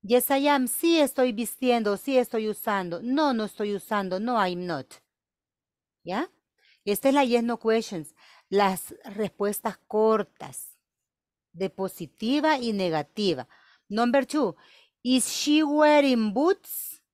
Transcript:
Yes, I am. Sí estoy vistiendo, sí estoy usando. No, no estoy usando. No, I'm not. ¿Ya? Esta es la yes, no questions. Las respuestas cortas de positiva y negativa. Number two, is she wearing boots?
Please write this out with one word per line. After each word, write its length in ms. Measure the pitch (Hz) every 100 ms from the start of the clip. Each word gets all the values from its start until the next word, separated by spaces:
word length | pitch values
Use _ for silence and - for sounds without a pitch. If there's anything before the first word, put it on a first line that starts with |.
Yes, 260 | 196 247 247
I 180 | 277 285
am. 200 | 285 247
Sí 320 | - 330 330
estoy 320 | 277 - 254
vistiendo, 640 | 214 233 - 254 240 208 196
sí 200 | - 262
estoy 320 | 247 226 220
usando. 520 | 202 - 202 180 170
No, 320 | 240 277 294
no 120 | 233 214
estoy 280 | - 208 202
usando. 440 | - 208 190 185
No, 180 | 226 240 185
I'm 200 | 180 180
not. 280 | 151 127 - _ _ _ _ _ _ _ _ _ _
¿Ya? 280 | 170 196 349 _ _ _ _ _ -
Esta 240 | 202 269
es 60 | 277
la 100 | 262
yes, 180 | 240
no 160 | 233 226
questions. 560 | 220 226 220 180 151 _ - - _
Las 440 | 196 196 185 - - 254
respuestas 720 | 202 208 _ 202 202 226 - _
cortas 920 | 214 220 220 196 _ - - - _ _ _ _ _ _ _ _
de 160 | 165 190
positiva 880 | - 190 - 160 _ 220 285 311 285
y 140 | 240
negativa. 760 | 202 185 160 147 - 202 139 120 _ _ _ _
Number 380 | 208 240 269 254
two, 300 | 302 220 - _ - _ _
is 220 | 247 254 -
she 360 | - 294 302
wearing 720 | 302 294 302 302 277 240 214
boots? 680 | 202 320 403 - - - - _